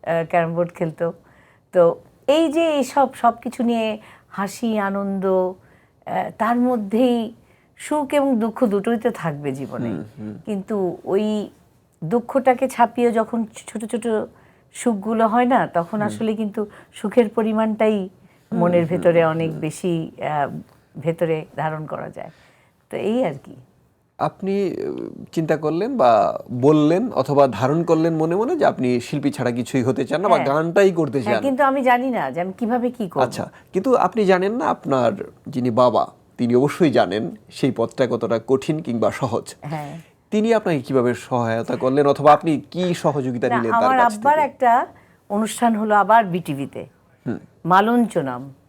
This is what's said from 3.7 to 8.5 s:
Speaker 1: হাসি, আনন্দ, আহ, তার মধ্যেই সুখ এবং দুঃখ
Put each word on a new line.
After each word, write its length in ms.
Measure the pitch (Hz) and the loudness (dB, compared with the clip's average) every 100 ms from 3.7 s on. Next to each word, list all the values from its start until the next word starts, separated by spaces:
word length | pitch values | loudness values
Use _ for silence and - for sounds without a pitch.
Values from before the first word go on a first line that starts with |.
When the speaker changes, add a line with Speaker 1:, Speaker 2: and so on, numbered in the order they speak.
| 233 220 214 - - _ | 0 -2 -6 -12 -20 _
Speaker 1:
হাসি, 500 | - 196 - 233 214 | -8 -8 -4 -2 -2
আনন্দ, 760 | 196 196 196 196 190 185 185 185 _ _ _ _ - | -2 -2 -4 -2 2 2 0 -4 _ _ _ _ -8
আহ, 240 | 185 185 - | -6 -6 -4
তার 180 | 220 240 | 0 2
মধ্যেই 800 | 247 247 196 220 254 240 220 - _ _ _ _ | 2 0 -2 2 2 2 -2 -10 _ _ _ _
সুখ 380 | - 302 277 | -4 -2 0
এবং 240 | 294 277 240 | 0 2 0
দুঃখ 260 | 226 | -2